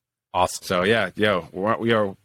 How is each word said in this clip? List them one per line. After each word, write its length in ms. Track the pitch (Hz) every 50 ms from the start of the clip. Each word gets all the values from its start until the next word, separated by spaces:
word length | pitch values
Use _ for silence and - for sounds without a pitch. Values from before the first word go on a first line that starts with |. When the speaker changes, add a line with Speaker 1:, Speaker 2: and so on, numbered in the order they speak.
| _ _ _ _ _ _ -
Speaker 1:
Awesome. 300 | 92 90 90 - - -
Speaker 2:
So 180 | - 95 90 90
yeah, 280 | 98 113 113 101 90 -
yo, 320 | - 104 107 101 90 82 73
we're, 260 | - 90 95 107 113 73
we 140 | 104 117 117
are 220 | 110 107 98 95 - _